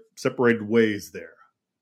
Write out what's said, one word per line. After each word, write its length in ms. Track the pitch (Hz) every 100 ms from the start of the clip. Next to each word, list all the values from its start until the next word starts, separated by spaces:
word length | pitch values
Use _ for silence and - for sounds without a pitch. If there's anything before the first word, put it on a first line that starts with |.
| _ -
separated 460 | - - 120 113
ways 500 | 104 113 110 101 -
there. 220 | 92 82 _ _ _ _ _